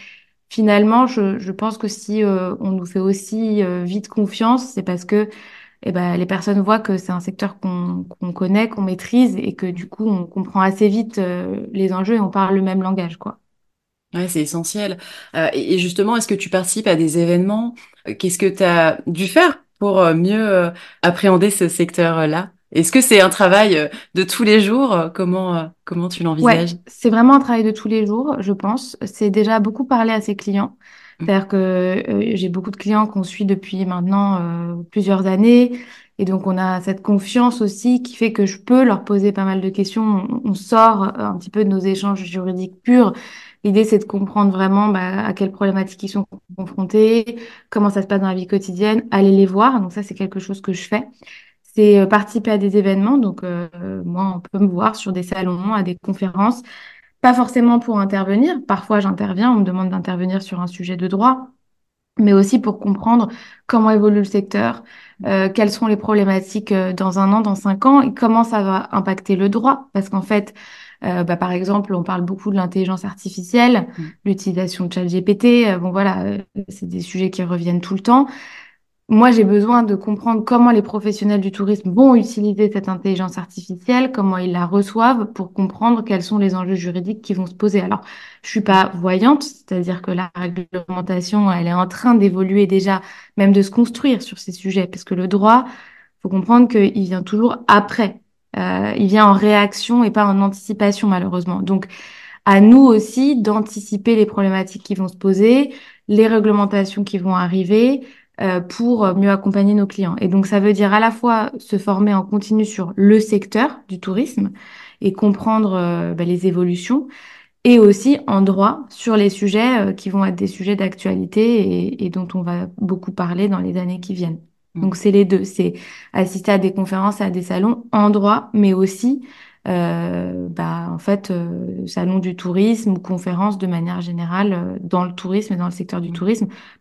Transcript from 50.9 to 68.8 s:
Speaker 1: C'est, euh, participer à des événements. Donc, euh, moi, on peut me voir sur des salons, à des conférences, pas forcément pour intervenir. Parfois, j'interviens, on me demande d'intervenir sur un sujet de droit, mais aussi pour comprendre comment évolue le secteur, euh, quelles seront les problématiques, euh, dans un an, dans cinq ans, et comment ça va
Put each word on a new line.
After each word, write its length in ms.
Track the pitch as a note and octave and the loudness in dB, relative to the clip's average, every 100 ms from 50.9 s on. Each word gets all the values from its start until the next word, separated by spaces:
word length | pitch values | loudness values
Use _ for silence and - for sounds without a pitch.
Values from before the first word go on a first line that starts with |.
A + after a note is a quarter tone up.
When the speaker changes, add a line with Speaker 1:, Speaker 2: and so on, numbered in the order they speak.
| G#3+ - _ - - _ _ | -4 -6 _ -20 -20 _ _
Speaker 1:
C'est, 360 | _ - G#3 G3+ | _ 4 6 6
euh, 80 | F#3+ | 6
participer 440 | G#3 G3+ A#3 G#3+ | 2 0 -4 -2
à 80 | G#3 | 0
des 180 | G3 G3+ | 0 2
événements. 400 | G3 F#3+ G#3 C#4 | 2 2 2 2
Donc, 240 | G#3 - | 0 -4
euh, 260 | F3+ F3 E3+ F3 F#3 F#3+ | -8 -8 -10 -12 -12 -10
moi, 300 | F3 F3 F#3+ F3+ | -8 -4 -4 -6
on 40 | |
peut 220 | - G3 | -6 0
me 80 | G3+ | 0
voir 260 | F3 A3 G#3+ | 0 -2 -4
sur 160 | G3+ | -8
des 100 | F#3 | -6
salons, 500 | F3+ F#3+ F#3 F3 G3 | -6 -6 -4 -4 -4
à 100 | G#3+ | -2
des 140 | F#3 F3+ | -4 -6
conférences, 580 | - G3 F#3+ F#3 G#3+ A#3+ - - - - _ _ | -8 -6 -4 0 0 -2 -8 -20 -20 -20 _ _
pas 80 | B3+ | 2
forcément 460 | B3 B3 B3 A#3 A#3 | 2 0 2 4 4
pour 200 | A#3 G#3 | 0 -2
intervenir. 540 | G3 G3 F#3+ G3+ D#4 D#4 - | -2 -2 0 2 0 0 -4
Parfois, 320 | G3 - G#3+ | -4 -2 -2
j'interviens, 500 | G3 F#3 G#3 F#3 A#3+ | 0 -2 -4 0 2
on 100 | A#3 | 2
me 40 | |
demande 240 | F#3 F#3 F#3 | 2 -2 -4
d'intervenir 540 | F#3 F3 F3+ F#3 F#3+ | -4 -6 -4 -2 -4
sur 180 | F#3+ F3+ | -6 -8
un 60 | F3+ | -8
sujet 320 | - F3+ F3+ | -8 -10 -6
de 100 | F3+ | -4
droit, 400 | F#3+ A#3+ C4 B3+ _ _ _ _ _ _ - | 0 2 0 -6 _ _ _ _ _ _ 2
mais 160 | G#3 | 6
aussi 240 | G3 G3 B3 | 6 4 2
pour 180 | G#3+ G3+ | 0 -4
comprendre 500 | G3+ G3 A3+ A#3+ G#3+ - - - - | -4 -2 2 2 0 -6 -20 -18 -2
comment 240 | A#3 A3 | 2 2
évolue 280 | G#3+ G#3+ G#3 | 4 4 2
le 60 | |
secteur, 600 | G3 G3+ G3 G3+ A3 A#3 - - - - | 0 -2 -2 -2 -4 -4 -14 -20 -20 -10
euh, 240 | - G3 F#3+ | -4 0 0
quelles 220 | G3 G#3 | 0 -2
seront 160 | G#3 A3+ | 0 -2
les 100 | G#3 | -2
problématiques, 760 | G#3 G#3 G3 F#3+ F#3+ G#3+ G#3 | 0 2 2 0 -2 -8 -2
euh, 220 | F#3+ F#3 | -2 -2
dans 260 | F#3 F#3+ F#3 | -2 -2 0
un 140 | G3 | 2
an, 80 | G#3+ | 2
dans 140 | G#3+ | 0
cinq 320 | G3 G3+ G3 C4 | -2 -2 0 4
ans, 160 | C#4 | 4
et 100 | C4 | 4
comment 320 | - A3+ A3+ | 0 2 2
ça 180 | A3+ A3 | 2 0
va 280 | G3 F#3+ | 0 -2